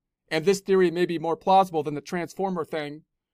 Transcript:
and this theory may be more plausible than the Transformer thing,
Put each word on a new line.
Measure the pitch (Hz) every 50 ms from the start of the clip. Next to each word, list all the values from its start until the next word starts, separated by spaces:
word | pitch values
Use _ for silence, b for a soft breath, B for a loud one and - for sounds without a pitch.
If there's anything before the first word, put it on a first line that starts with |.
| _ _ _ _ _ -
and | 160 160 156
this | 196 190 190
theory | - 202 190 190 180 170
may | 160 175 180
be | 170 170 156
more | 151 165 160
plausible | - - 196 190 190 196 185 165 156 143
than | 156 147
the | 143
Transformer | 139 - 185 175 165 - - - 190 196 185 170 147
thing, | - 175 156 147 147 147 156 - _ _ _ _ _